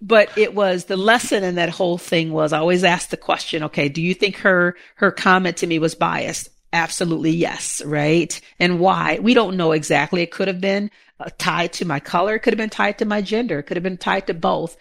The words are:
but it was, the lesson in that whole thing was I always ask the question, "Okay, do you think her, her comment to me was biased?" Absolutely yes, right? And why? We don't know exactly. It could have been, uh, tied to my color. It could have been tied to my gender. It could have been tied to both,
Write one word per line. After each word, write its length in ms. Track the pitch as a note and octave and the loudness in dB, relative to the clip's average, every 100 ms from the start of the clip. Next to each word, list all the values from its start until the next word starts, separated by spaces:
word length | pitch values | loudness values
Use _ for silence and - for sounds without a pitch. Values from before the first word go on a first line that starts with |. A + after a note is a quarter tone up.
but 360 | G3+ A3 - G#3+ | 4 4 4 2
it 160 | G#3+ | 0
was, 300 | G3 F#3+ F3+ | 2 0 0
the 120 | - F#3+ | -2 0
lesson 460 | G#3 A#3 - A3 | 4 4 4 0
in 140 | F#3 F3 | 0 0
that 120 | E3+ | -2
whole 300 | - F3+ F3 | 0 0 0
thing 340 | - E3 D#3+ | 0 -2 0
was 200 | D#3 D#3 | 0 0
I 60 | D#3 | 2
always 260 | E3 F3+ | 2 4
ask 260 | F3+ F3+ - | 2 0 -4
the 60 | - | -6
question, 460 | - E3 - D#3+ | -4 -4 -4 -6
"Okay, 240 | D3+ - C#3+ | -4 -2 -2
do 140 | D#3+ | -2
you 120 | E3+ | -2
think 240 | F#3 G3+ - | 0 -2 0
her, 380 | G3+ F3+ F3 - - - | 2 4 2 -2 -16 0
her 160 | F#3+ | 0
comment 460 | - G3 F#3 F#3+ - | 2 4 4 2 -2
to 100 | F3 | -2
me 100 | D#3+ | 0
was 160 | D#3+ | 0
biased?" 540 | - E3+ D3 - D#3+ - _ _ | 0 -2 -2 -4 -8 -12 _ _
Absolutely 580 | E3+ E3 - F3 D#3+ D#3+ | -4 -2 -4 -2 0 0
yes, 500 | E3+ - - - - | 0 -2 -4 -8 -8
right? 560 | D3 D3 D3+ E3+ - - - - | -4 -2 2 2 0 -6 -16 -2
And 220 | F3+ F3 | 0 2
why? 400 | F#3+ E3+ D#3+ D#3+ | 2 2 0 0
We 120 | G#3 | 4
don't 220 | B3 F#3+ F#3 | 4 2 0
know 140 | D#3+ | 2
exactly. 520 | D#3+ D3 D3 D3+ F3+ | 0 2 0 2 -2
It 100 | E3+ | -4
could 160 | - F#3+ | -4 -4
have 120 | F3+ | -2
been, 300 | G3 G3 G#3 - _ - | -2 -2 -4 -10 _ -14
uh, 100 | - - | -14 -6
tied 340 | F3+ E3 E3+ | -2 0 -2
to 100 | - | -4
my 160 | F3 D3+ | -4 -4
color. 340 | - F3 G3 | -2 0 0
It 60 | A3 | 0
could 120 | B3 | 0
have 60 | G#3+ | 0
been 120 | G#3+ | -4
tied 280 | - G3+ G3+ | -2 -2 0
to 60 | |
my 180 | A3 G#3 | -2 -2
gender. 380 | F#3+ G#3+ A#3+ D3 | -2 -2 -2 -4
It 40 | |
could 120 | - F3+ | -4 -6
have 80 | |
been 120 | F#3+ F#3 | -4 -4
tied 300 | - F#3+ G3 | -2 -2 -2
to 80 | |
both, 420 | E3 F#3 F3+ E3 - | -2 0 0 -4 -10